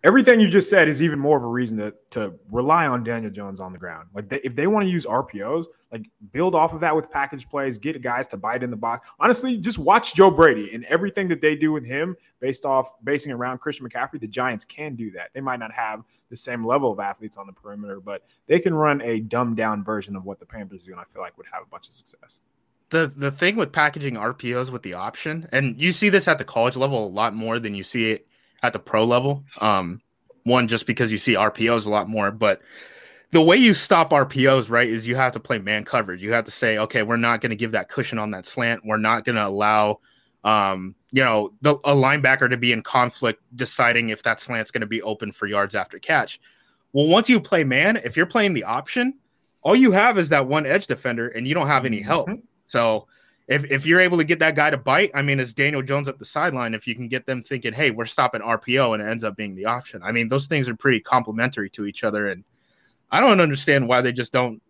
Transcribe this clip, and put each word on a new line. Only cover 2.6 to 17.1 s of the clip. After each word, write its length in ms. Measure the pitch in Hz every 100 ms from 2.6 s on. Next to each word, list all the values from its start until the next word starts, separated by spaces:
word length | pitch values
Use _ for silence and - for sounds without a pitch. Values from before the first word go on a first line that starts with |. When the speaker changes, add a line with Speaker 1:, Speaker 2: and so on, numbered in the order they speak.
| 131 165 151
Speaker 1:
on 160 | 123
Daniel 260 | 117 117 107
Jones 300 | 98 101 95
on 140 | 92
the 40 | 90
ground. 300 | 87 82 85
Like, 160 | 98 101
they, 100 | 110 131
if 100 | 120
they 100 | 165
wanna 200 | 214 196
use 200 | 175 -
R 180 | 117
P 180 | 127 101
Os, 260 | 104 160 165 _ _
like, 180 | 117 107 _ 101
build 240 | 135 180 170
off 160 | 156
of 80 | 160
that 160 | 165 156
with 160 | 151
package 380 | 147 139 139 -
plays, 280 | 143 139 113
get 240 | 131 147
guys 240 | 123 120 131
to 100 | 101
bite 260 | 104 123
in 80 | 123
the 60 | 113
box. 320 | 117 117 - _
Honestly, 380 | 202 240 262 233
just 200 | 180 202
watch 360 | 151 220 -
Joe 180 | - 190
Brady 420 | 156 165 110 101
and 120 | 113 120
everything 420 | 165 196 202 185
that 140 | 160
they 120 | 156
do 200 | 147 156
with 120 | 151 120
him 300 | 135 170 180 _ _
based 240 | 131 135
off, 300 | 143 131 131 _
basing 300 | 117 143 147
around 240 | 120 123 131
Christian 320 | 151 139 127
McCaffrey. 320 | 123 123 151
The 60 | 113
Giants 360 | 104 127 110
can 320 | - - 151 120
do 160 | 110
that. 200 | 90 87
They 80 | 135
might 180 | 135 123
not 140 | 110
have 300 | 110 113 110 - _ _
the 80 | 117
same 260 | - 120
level 300 | 113 139 131
of 60 | 101
athletes 340 | 101